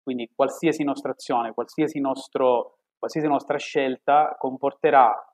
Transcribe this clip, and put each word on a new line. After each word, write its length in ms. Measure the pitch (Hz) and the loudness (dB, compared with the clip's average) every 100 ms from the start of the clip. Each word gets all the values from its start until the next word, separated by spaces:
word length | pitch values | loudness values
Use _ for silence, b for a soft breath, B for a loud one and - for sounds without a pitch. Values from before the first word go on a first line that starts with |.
Quindi 280 | - 127 117 | -6 -8 -8
qualsiasi 500 | - 135 - 165 151 | -2 -4 0 -2 0
nostra 280 | 143 139 139 | -4 -4 -6
azione, 420 | 127 - 123 113 | -8 -4 -4 -4
qualsiasi 460 | 110 117 - 151 147 | -8 -8 -4 -4 -2
nostro, 800 | 139 131 - - 127 120 - _ _ _ | -4 -4 -6 0 2 2 -2 _ _ _
qualsiasi 300 | 110 160 151 | -6 -4 0
nostra 300 | 139 - 147 | -2 -2 -6
scelta 760 | - 151 135 127 - 143 151 - | -2 -2 -2 -2 2 4 2 -2
comporterà 760 | 135 131 139 - 156 139 117 101 - | -6 -2 -4 0 4 6 6 4 -8